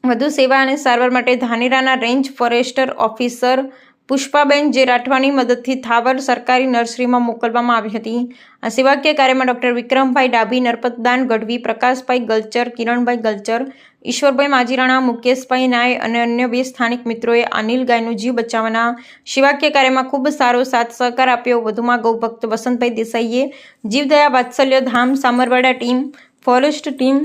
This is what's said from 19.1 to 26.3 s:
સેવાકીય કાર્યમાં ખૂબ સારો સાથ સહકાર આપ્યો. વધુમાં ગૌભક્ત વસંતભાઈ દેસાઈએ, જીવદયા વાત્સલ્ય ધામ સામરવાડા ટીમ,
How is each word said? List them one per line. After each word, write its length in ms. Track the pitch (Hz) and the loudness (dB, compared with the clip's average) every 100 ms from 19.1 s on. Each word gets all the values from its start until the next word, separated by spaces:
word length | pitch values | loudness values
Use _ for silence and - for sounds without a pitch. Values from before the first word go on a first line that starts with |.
| - - | -20 -6
સેવાકીય 480 | 269 277 - 302 | 2 2 2 2
કાર્યમાં 340 | 285 262 262 262 | 4 4 2 0
ખૂબ 200 | 277 269 | -2 -2
સારો 280 | 294 247 247 262 | 0 2 2 0
સાથ 280 | 247 233 | -2 -2
સહકાર 340 | - 247 240 262 | -2 -4 2 2
આપ્યો. 300 | 240 240 240 | 2 0 0
વધુમાં 460 | 220 214 240 240 226 | 0 -4 0 0 0
ગૌભક્ત 420 | 226 226 226 226 | -2 -4 -6 -6
વસંતભાઈ 480 | 226 240 240 240 220 | -4 -2 0 -2 -2
દેસાઈએ, 480 | 226 233 233 240 277 - - _ | -4 -4 -2 -2 -2 -6 -20 _
જીવદયા 480 | 220 247 285 302 294 | -4 -2 2 4 4
વાત્સલ્ય 540 | 254 247 - 269 262 254 | 2 0 0 2 2 2
ધામ 340 | 240 247 269 | 0 2 2
સામરવાડા 520 | 254 247 254 254 254 254 | 0 2 2 2 2 0
ટીમ, 240 | 240 254 277 - _ | 0 -2 -2 -10 _